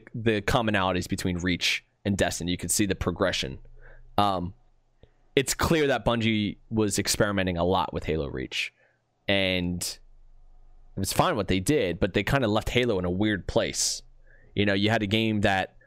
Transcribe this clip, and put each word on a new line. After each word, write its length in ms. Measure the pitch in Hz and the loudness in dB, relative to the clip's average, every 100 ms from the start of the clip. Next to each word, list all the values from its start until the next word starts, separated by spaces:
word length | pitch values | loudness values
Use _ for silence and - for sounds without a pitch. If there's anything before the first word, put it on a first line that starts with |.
| - | -4
the 260 | 123 113 107 | -2 0 0
commonalities 680 | 101 131 110 104 92 90 - | 2 2 2 2 2 0 -2
between 300 | 95 95 87 | -2 -2 0
Reach 460 | 90 85 - - _ _ | 0 0 0 -2 _ _
and 120 | 104 98 | -2 0
Destiny. 340 | 92 - 85 | 0 0 -4
You 60 | 90 | -4
can 100 | 87 | -2
see 180 | - 101 | 0 0
the 80 | |
progression. 640 | 92 - 85 92 - 67 67 - - - - - - | 0 -2 0 0 0 -6 -8 -16 -20 -20 -20 -8 0
Um, 360 | 104 92 87 - _ _ _ _ - _ _ 143 | 0 0 -6 -10 _ _ _ _ -20 _ _ -2
it's 180 | 135 | 0
clear 320 | - - 165 143 | -2 2 2 2
that 180 | 123 | 2
Bungie 540 | 120 117 110 107 104 - - | 0 0 2 0 0 -4 -4
was 280 | 110 104 101 | 0 0 0
experimenting 580 | - - 104 98 92 85 | -2 2 2 2 0 2
a 80 | |
lot 280 | 87 92 - | 2 2 0
with 120 | 78 | -4
Halo 240 | - 78 69 | -2 -2 -2
Reach. 440 | 65 65 - - _ _ _ _ _ - | -6 -6 -6 -8 _ _ _ _ _ -2
And 520 | 98 95 90 87 87 | 0 2 0 0 -4
it 1160 | - - - - - - - - - - - - | -6 -10 -18 -20 -20 -20 -20 -20 -20 -20 -16 -8
was 120 | 95 | -6
fine 240 | - 165 131 | 0 0 0
what 120 | 92 | 0
they 120 | 95 | 0
did, 380 | 98 147 92 85 | 2 2 0 0
but 120 | 101 | 0
they 80 | 107 | 0
kinda 260 | 98 139 113 | 0 0 2
left 220 | 107 - | 0 0
Halo 280 | 123 123 95 | 0 0 0
in 60 | |
a 60 | 87 | 0
weird 360 | 90 107 98 - | 0 0 0 -2
place. 560 | 117 85 - - - - - - - - | -2 -2 -2 -4 -4 -12 -20 -20 -20 -10
You 120 | - 101 | -2 0
know, 80 | |
you 160 | 98 104 | 2 2
had 120 | 113 | 0
a 40 | 104 | 2
game 340 | 110 113 104 | 2 2 2
that 340 | 101 95 - - | 2 0 -2 -8